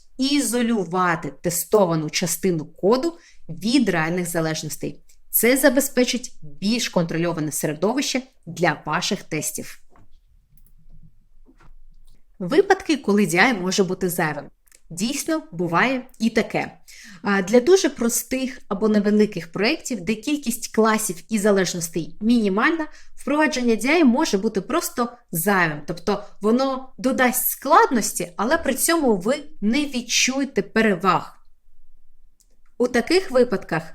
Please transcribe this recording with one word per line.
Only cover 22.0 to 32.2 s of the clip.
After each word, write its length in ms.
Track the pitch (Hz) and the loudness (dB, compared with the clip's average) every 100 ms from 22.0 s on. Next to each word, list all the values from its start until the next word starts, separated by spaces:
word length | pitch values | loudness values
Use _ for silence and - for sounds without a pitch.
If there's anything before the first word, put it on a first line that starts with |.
| 143 - | -8 -2
мінімальна, 640 | 214 240 202 196 294 330 302 - - - | 2 2 2 2 0 0 -4 -10 -16 -10
впровадження 600 | - 294 302 254 233 214 | -2 0 0 0 0 2
D 100 | 247 | 2
I 180 | 349 | 4
може 340 | 269 254 - 196 | 4 4 2 0
бути 240 | 220 196 | 0 -4
просто 500 | - 330 - - 240 - _ | -2 -2 -2 -4 -6 -8 _
зайвим. 500 | 165 196 190 165 147 - | -4 0 2 2 -2 -8
Тобто 360 | 165 208 196 - - | -6 -2 -2 -4 -4
воно 520 | 208 240 269 262 - - | 2 2 2 -2 -8 -4
додасть 520 | 240 262 247 - - | 0 2 2 2 -4
складності, 840 | - 277 370 453 240 - - - - | -4 4 6 6 2 -2 -4 -6 -4
але 200 | 226 330 | 0 0
при 160 | - | 0
цьому 440 | - - 330 254 196 | 0 2 2 2 2
ви 180 | 202 294 - - | 0 -2 -4 -4
не 240 | 208 285 285 | 0 0 0
відчуєте 760 | 247 - - 247 269 269 208 | -4 -2 0 0 0 -2 -2
переваг. 720 | - 226 220 175 190 156 - - - - - - - - - - | -2 2 2 2 2 2 -2 -16 -20 -20 -20 -16 -14 -16 -16 -18